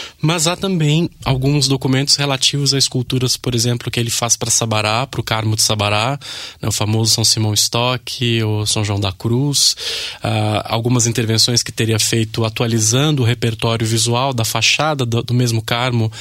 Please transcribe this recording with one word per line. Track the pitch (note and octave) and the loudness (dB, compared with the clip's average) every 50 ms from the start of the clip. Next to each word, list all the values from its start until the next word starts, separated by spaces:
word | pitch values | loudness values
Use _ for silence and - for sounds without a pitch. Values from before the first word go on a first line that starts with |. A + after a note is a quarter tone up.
| - - - - | -12 -14 -8 -2
mas | - D#3 F3 F3 D3+ | 0 0 2 2 0
há | E3+ F3 | 0 -2
também | - G3 G3 F#3+ E3 D3+ D3 D3+ E3 F3 - - - - | -2 -2 -2 0 2 2 2 2 2 0 -2 -4 -4 -2
alguns | - C3+ C3 C3 C#3 D3 D3 C3 | -2 0 2 2 2 2 2 2
documentos | C3 C#3 C3 - C3 C3 C3 C#3 - - | 2 0 0 2 2 2 2 2 0 0
relativos | - C#3+ C#3+ C3+ B2+ - - - C#3+ C#3+ C3 C3+ | 0 0 -2 -2 0 0 0 0 0 0 0 2
a | |
esculturas, | C3+ C3 - - C3 A#2+ - C3+ B2+ B2+ A#2+ - | 2 2 0 0 -2 -2 0 -2 0 0 0 -2
por | - - B2+ A#2+ | -2 -2 -2 -2
exemplo, | A#2 A#2 A#2+ A#2+ A#2 - A#2+ | 0 0 0 -2 -2 -4 -4
que | - A#2+ | -2 -2
ele | A#2+ A2+ | -2 -2
faz | - - A#2+ A#2 - | -2 -2 0 -2 -2
para | - A#2+ A2 | -2 -2 -2
Sabará, | - - A#2+ A2+ G#2+ G#2+ G#2+ G#2+ A2 A#2 C#3 | 0 0 0 0 0 0 2 2 0 0 -2
pro | - - A#2+ | -4 -4 -6
Carmo | - - A2+ A2 A2 A2 G#2+ | -2 -2 0 0 0 0 0
de | - | 2
Sabará, | - - A2 G#2+ G#2 G#2 G#2 G#2+ A2 C3 C#3+ C#3 - - - - - - - - | 2 0 2 0 0 0 2 0 0 0 -2 -4 -8 -12 -14 -14 -14 -16 -10 -6
né, | - G#2+ | -4 -4
o | |
famoso | - - G#2+ G#2+ A2 A2 A2+ G#2+ - | -2 0 0 0 2 2 2 2 2
São | A2+ A2+ | 2 2
Simão | - - A2+ G#2+ G#2+ G#2 | 2 2 2 0 0 2
Stock, | - - - - A#2 A#2+ B2+ B2+ A#2 - - - - B2 A#2 A#2 A2+ | 0 0 2 2 2 2 2 0 -2 -6 -8 -6 -2 0 0 0 0
o | A2 G#2+ G#2+ G#2+ G#2+ | 0 0 0 -2 -2
São | G#2 - A2 G#2 | -2 -2 -2 -2
João | G#2 G2+ G2+ | -2 -2 -2
da | G2+ F#2+ | -2 -4
Cruz, | F2+ - - A2+ A#2 B2+ C#3+ C#3+ C#3 - - - - - - - - - - - - - - | -4 -4 -2 0 0 0 0 0 2 2 2 2 0 -2 -6 -6 -6 -6 -8 -10 -10 -6 -2
ah, | A2 A2 G#2+ G#2+ G#2+ G#2+ - - - G#2+ | -2 0 0 0 0 0 0 -2 -2 -2
algumas | A2+ A2+ A#2+ B2+ B2 A#2 | -2 0 2 2 2 2
intervenções | A#2+ A2 B2+ A2 G#2+ A2+ G#2+ - B2 A#2+ A#2 | 0 0 0 0 0 2 2 2 2 2 0
que | - - - | -2 -2 -2
teria | - A2+ A2 A2 G#2 | -2 0 0 2 0
feito | - - A#2 A#2 A2+ A2 - A#2 A2+ | 0 0 0 0 0 0 -2 -2 -2
atualizando | A2 A2 - B2 A2+ A#2 A2+ A2 G#2+ A#2 C3 D3 D#3 D3+ C3+ | 0 0 0 0 0 2 2 2 2 2 2 2 2 2 2
o | A#2 | 2
repertório | A2+ B2 A#2 A#2+ A#2 A2 - - A#2 A2+ A2+ A#2 | 2 0 0 0 -2 -2 -2 0 0 0 0 0
visual | A2 A#2 A2+ A2 A#2 A#2 A#2+ C3+ C#3 B2+ | 0 0 0 0 0 0 0 0 0 0
da | A#2 A2+ | -2 -2
fachada | - - C#3+ - - - - D3 D#3 D3+ C3+ B2 | -2 0 0 0 2 2 2 0 0 0 0 0
do, | A#2 A#2 A#2+ | 0 0 -2
do | A#2 - A#2+ | 0 0 2
mesmo | B2 B2 A#2 A2+ A2+ | 2 2 2 0 0
Carmo | A2 - B2 A#2 B2 C3 A#2+ A#2 A2 A2 A2 - | 0 0 0 0 0 0 2 0 0 0 -2 -8